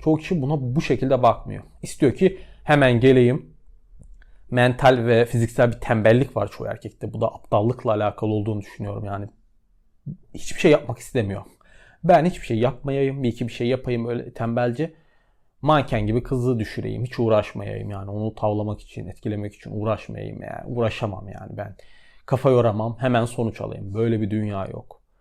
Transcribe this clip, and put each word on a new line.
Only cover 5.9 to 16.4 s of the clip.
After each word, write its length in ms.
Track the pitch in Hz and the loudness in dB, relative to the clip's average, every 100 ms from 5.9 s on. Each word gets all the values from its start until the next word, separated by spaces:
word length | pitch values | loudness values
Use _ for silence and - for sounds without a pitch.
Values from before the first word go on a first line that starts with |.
| 113 107 123 131 110 | 4 6 6 4 -2
var 120 | 104 | -4
çoğu 180 | - 110 | -6 -8
erkekte. 460 | - 104 - 110 | -8 -12 -12 -10
Bu 80 | 113 | -4
da 80 | 113 | -4
aptallıkla 640 | - - 107 113 120 120 | -4 0 2 2 0 -2
alakalı 400 | 107 104 - 110 | 0 0 -2 -2
olduğunu 280 | 107 107 107 | -2 -2 -4
düşünüyorum. 440 | 98 - 101 104 | -8 -10 -8 -8
Yani 240 | 101 98 101 _ _ _ _ _ _ _ 147 - - | -8 -8 -10 _ _ _ _ _ _ _ -16 -16 -16
hiçbir 260 | - - - | -10 -6 2
şey 100 | 170 | 4
yapmak 280 | 143 - 120 | 4 0 -12
istemiyor. 440 | - 127 101 95 - _ _ - _ _ | -6 -4 -2 -6 -12 _ _ -20 _ _
"Ben 200 | 165 170 | 4 6
hiçbir 220 | 175 - - | 4 -2 -2
şey 120 | 113 | 0
yapmayayım, 640 | 120 - 139 139 135 139 | 0 -2 -4 -2 -2 0
bir 60 | 123 | -2
iki 200 | 117 117 | -2 -6
bir 40 | |
şey 140 | - 120 | -2 -2
yapayım 420 | 127 127 120 117 | -2 -2 -4 -4
öyle 240 | 120 - | -6 -8
tembelce." 640 | - 117 117 123 120 165 - _ _ _ _ _ - | -6 -2 0 0 -2 -6 -8 _ _ _ _ _ -4
Manken 440 | 139 151 131 117 104 | 2 2 2 -2 0
gibi 160 | 120 | -2
kızı 360 | - 127 | -2 -2